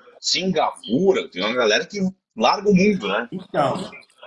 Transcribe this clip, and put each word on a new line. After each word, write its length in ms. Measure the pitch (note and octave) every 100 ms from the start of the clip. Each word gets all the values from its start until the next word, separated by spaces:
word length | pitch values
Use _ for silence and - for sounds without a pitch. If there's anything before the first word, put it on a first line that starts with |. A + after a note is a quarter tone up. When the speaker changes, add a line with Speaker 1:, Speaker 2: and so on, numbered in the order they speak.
| - -
Speaker 1:
Singapura, 1080 | - D3+ F#3 D#3 A2+ - - B2+ F#3+ C3 D#2+
tem 140 | F2
uma 100 | G#2
galera 320 | B2+ A2+ A2+ D#3+
que 120 | G3+ F#3+ - _ -
larga 320 | A#2 F#3 G3+
o 40 |
mundo, 340 | F#3 G#3 F#3+ G2+
né? 220 | G3+ A#3+
Speaker 2:
Então, 600 | F#3+ - E3 C3+ A#2 - - _ _